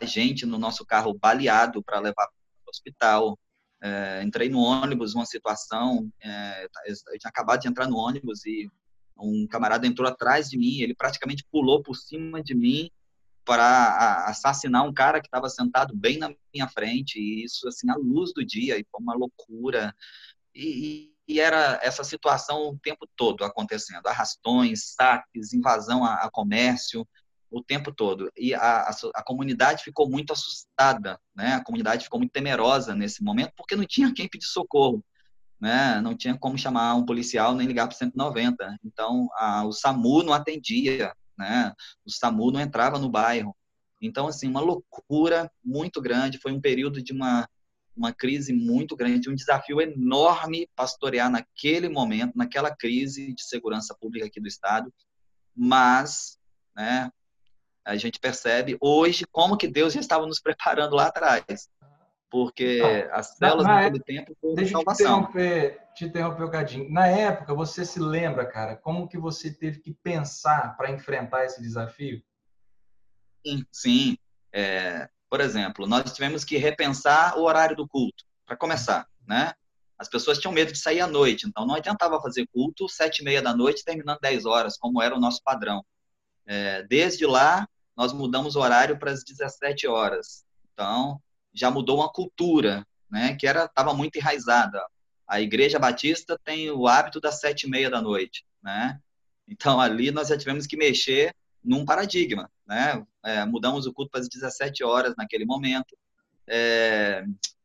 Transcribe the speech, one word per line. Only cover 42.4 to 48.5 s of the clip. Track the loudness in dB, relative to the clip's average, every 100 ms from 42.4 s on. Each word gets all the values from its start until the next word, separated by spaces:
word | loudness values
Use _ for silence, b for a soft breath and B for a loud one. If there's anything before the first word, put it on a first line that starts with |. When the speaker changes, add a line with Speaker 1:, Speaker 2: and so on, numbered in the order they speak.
| 0
Speaker 1:
não | 0
entrava | -2 0 0 0
no | -2
bairro. | 2 2 0 -4 -12 _ _ _ -12
Então, | -8 -4 -4
assim, | -4 -4
uma | 0
loucura | 0 -2 -6 -18 -4 2 4 2 0 _
muito | -6 -4 -4 -6
grande. | -2 0 0 -2
Foi | -6
um | -2
período | 0 0 -2 -4
de | -8
uma, | -4 0 0 -2 _ _ _ _ -6
uma | -6
crise | -4 -4 -4 0